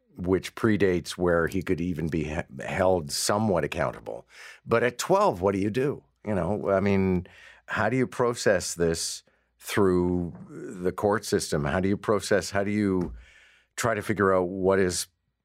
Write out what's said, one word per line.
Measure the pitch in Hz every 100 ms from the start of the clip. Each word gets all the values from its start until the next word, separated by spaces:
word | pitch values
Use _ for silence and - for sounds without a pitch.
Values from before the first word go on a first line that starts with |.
| _ -
which | 87 92 -
predates | - 117 104 98 90 -
where | - 90 85 82
he | 98
could | 85 90
even | 87 78 82
be | 82
he-, | 76 78 - 65
held | 53 - 92 92 73
somewhat | - - 104 110 87
accountable. | 73 82 67 60 55 57 - - - -
But | - 117
at | 120 123
twelve, | - 190 208 104
what | 95
do | 98
you | 101
do? | 104 139 104 - _
You | - 104
know, | 82 104 -
I | 98
mean, | 98 98 95 90 87 - - - -
how | - 107
do | 131
you | 123
process | - 120 120 - 95 85
this | - 85 82 - - - _ _ _
through | - - 98 90 90 90 87 76 -
the | - - 104 90
court | 90 104 107
system? | - 101 - 82
How | 73 85
do | 95
you | 101
process, | - 104 - 101 87
how | 98
do | 101
you | 104 104 92 85 - - - - _ _ -
try | 120
to | 107
figure | 101 98 98
out | 95 90
what | 95 92 95
is | 92 87 - _ _ _